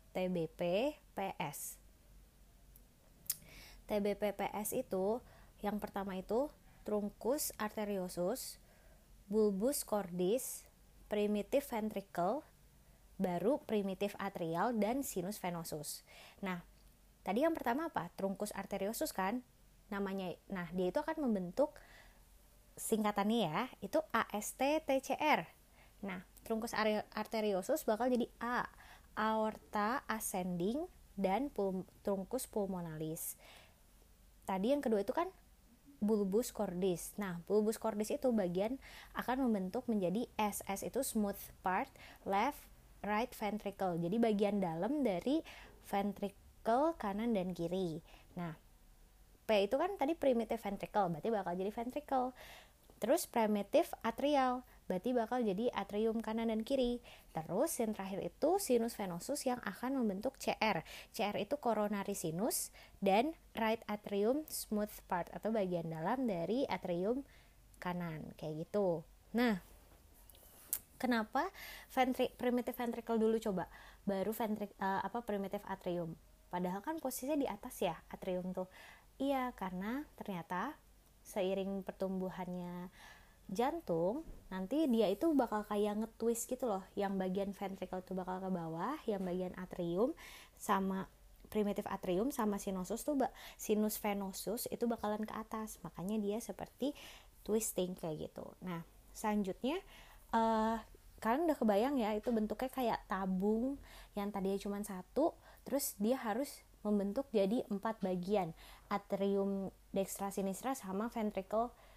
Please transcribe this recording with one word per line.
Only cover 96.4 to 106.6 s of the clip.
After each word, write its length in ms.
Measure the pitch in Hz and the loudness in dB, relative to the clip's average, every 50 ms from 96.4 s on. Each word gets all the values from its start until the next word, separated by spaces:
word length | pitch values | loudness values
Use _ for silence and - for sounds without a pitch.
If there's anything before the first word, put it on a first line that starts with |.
seperti 520 | - - - - - - - - 247 285 294 - - - - - - - - - - | -4 -6 -8 -8 -8 -10 -6 -2 -2 -2 -2 -4 -10 -18 -18 -18 -20 -20 -20 -12 -4
twisting 520 | - 208 226 220 - - - 180 180 185 - | 0 0 0 0 0 0 -2 -2 -2 -2 -4
kayak 320 | - 160 156 156 160 - | -4 -4 -4 -4 -6 -8
gitu. 160 | - - - - - - - | -10 -10 -12 -12 -12 -10 -8
Nah, 160 | 180 175 165 165 - - - - - - | -6 -6 -6 -8 -10 -16 -20 -20 -18 -10
selanjutnya, 640 | - - 214 208 208 202 185 175 - - 254 320 392 - - - - - - - - - - - | -4 0 2 2 2 2 0 -2 -2 0 0 0 0 -2 -8 -18 -20 -20 -20 -20 -20 -8 -2 2
eh, 440 | 226 226 226 226 220 220 226 226 226 - - - - - - - - | 2 4 4 4 4 4 2 0 -2 -4 -10 -18 -20 -20 -20 -10 -4
kalian 240 | - 220 233 285 349 | 0 2 2 4 4
udah 120 | 320 285 - | 2 2 4
kebayang 400 | 240 214 202 196 233 277 294 254 | 4 4 6 6 4 4 4 2
ya, 160 | 220 208 214 214 | 2 2 0 0
itu 160 | - 254 240 | 0 0 2
bentuknya 400 | 220 214 208 214 - 254 262 - | 2 2 0 -2 -2 -4 -4 -2
kayak 320 | 269 254 226 - - - | 0 0 0 0 0 -2
tabung 720 | - 208 190 196 185 185 185 190 208 220 226 240 269 285 277 - - - - - - - 208 | -4 -4 -2 0 0 2 2 4 4 4 2 2 0 -2 -4 -8 -14 -18 -20 -16 -10 -6 -4
yang 160 | 202 208 202 | -4 -2 -2
tadinya 240 | 202 185 190 196 196 | -2 0 0 0 0
cuma 240 | - 202 202 202 | -2 -4 -4 -4
satu, 560 | 208 - 196 180 - - - 247 302 - - - - - - - - - | -4 -6 -6 -8 -8 -4 2 4 4 4 2 -2 -16 -20 -20 -16 -6 -2
terus 240 | 247 277 - - - - | -2 -2 -2 -2 -2 2
dia 160 | 202 220 254 262 | 2 2 2 2
harus 320 | 240 220 202 233 285 - - - | 0 -2 0 0 -2 -4 -6 -14